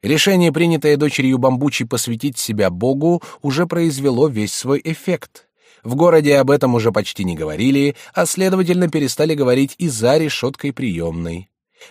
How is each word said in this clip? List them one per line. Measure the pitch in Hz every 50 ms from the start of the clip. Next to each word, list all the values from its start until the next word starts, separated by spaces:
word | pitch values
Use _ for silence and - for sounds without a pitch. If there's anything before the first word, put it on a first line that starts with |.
Решение, | - 107 143 156 - 202 196 180 175 170
принятое | 143 156 170 170 165 151 - 151 147
дочерью | 143 147 147 - - 131 131 131 127
Бамбучи | 123 131 127 123 139 147 - - 127
посвятить | 113 - 117 - - 117 110 - 143 127 -
себя | - - 113 104 101 92
Богу, | 87 87 107 123 135 139 147 165 175 170 - - - -
уже | _ 143 135 143 175
произвело | 170 - 170 170 165 147 135 139 143 127 117 143 156
весь | 131 107 107 101 -
свой | - - 123 139 143 -
эффект. | 160 160 - - - 180 156 - - _ - _ _ _ _ _ _ _ _ _
В | 113 123
городе | 139 165 175 165 160 151 143 147 139
об | 131 131
этом | 143 139 - 131 120
уже | 120 107 117
почти | 98 110 101 - - - 98
не | 90 87
говорили, | 78 78 78 76 78 107 131 135 139 139 143 143 - - - _
а, | - 180
следовательно, | 165 - - 185 190 185 190 185 165 180 180 180 165
перестали | - 160 143 127 - - 147 160 160
говорить | 147 139 123 123 131 139 135 - _
и | 175 165
за | 127 110 110 120 135 160
решеткой | 165 151 - - - 123 139 - - 143
приемной. | 135 - 135 120 90 82 82 82 80 82 85 85 85 85 95 _ _ _ _ _ _ _ - -